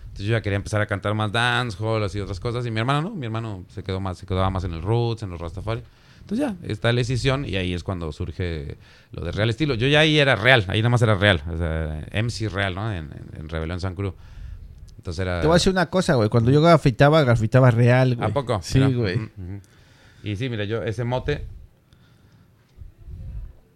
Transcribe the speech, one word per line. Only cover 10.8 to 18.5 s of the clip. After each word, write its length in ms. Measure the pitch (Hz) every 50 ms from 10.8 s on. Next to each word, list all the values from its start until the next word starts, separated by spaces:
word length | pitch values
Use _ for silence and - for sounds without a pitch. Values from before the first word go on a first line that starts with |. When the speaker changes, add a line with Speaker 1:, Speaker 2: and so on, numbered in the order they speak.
| 110 120
Speaker 1:
más 120 | 120 117 120
era 100 | 107 107
Real, 300 | 87 101 104 95 78 73 85 82
o 20 |
sea, 480 | 80 85 80 80 80 80 78 78 76 - -
M 180 | - 101 110 120
C 180 | 90 92 110 104
Real, 240 | 85 98 101 95 90
¿no? 180 | 92 107 113
En, 200 | 104 85 78 71
en, 300 | - - - - - 76
en 80 | 76 76
Rebelión 300 | 80 80 80 80 87 90
San 140 | 85 95 87
Cruz. 220 | 85 101 98 - - - - - - - - - - - - - - - - -
Entonces 220 | - - 95 85 82
era 200 | 95 92 90 87
Speaker 2:
Te 40 | 85
voy 60 | 151 170
a 40 |
decir 140 | 175 - 190
una 140 | 185 185 170 -
cosa, 240 | - 185 175 - 156
güey. 140 | 123 104 107
Cuando 200 | - 117 113 120
yo 120 | 139 151 156
grafitaba, 580 | 170 170 143 - 143 113 - 139 143 151 160 147
grafitaba 460 | 123 117 117 110 110 - 127 131 127
Real, 460 | 113 113 120 120 123 127 131 127 123
güey. 120 | 120 107
Speaker 1:
¿A 60 | 110 110
poco? 260 | 143 131 110